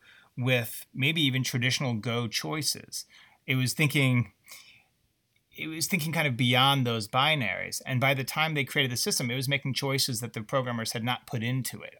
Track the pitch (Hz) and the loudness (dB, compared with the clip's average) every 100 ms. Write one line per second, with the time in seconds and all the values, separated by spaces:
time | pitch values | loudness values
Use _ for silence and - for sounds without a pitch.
0 | - - _ - 123 127 113 - - - | -12 -20 _ -4 0 2 0 -8 -10 -2
1 | 135 165 143 131 113 127 123 - 135 113 | 0 2 2 2 0 0 0 0 0 -2
2 | 117 117 117 - 156 151 139 - - - | -2 -2 -2 -4 -4 -4 -2 -4 -8 -12
3 | - - - _ - 131 127 - 151 147 | -12 -18 -20 _ -2 0 0 2 2 4
4 | 131 123 104 _ - - - - _ _ | 4 4 2 _ -20 -20 -20 -20 _ _
5 | _ _ _ _ _ - 156 160 143 190 | _ _ _ _ _ -12 -8 -4 0 0
6 | 156 165 151 120 123 123 135 139 120 113 | 0 0 0 2 4 6 6 4 2 0
7 | 104 123 147 156 104 92 92 - - 127 | 0 2 2 2 0 -4 -6 -8 -4 0
8 | 135 135 123 - 160 151 123 151 131 - | 2 2 -2 0 0 0 0 0 0 0
9 | 208 - 123 127 131 143 139 123 143 135 | -2 0 -2 -2 -2 -2 -2 -2 0 0
10 | 139 113 117 117 107 139 123 117 113 120 | 0 -2 -6 -8 -4 -2 -2 -4 -4 -4
11 | 117 123 - 123 117 131 123 101 82 - | -2 -4 -4 -4 -2 -2 -4 -8 -14 -6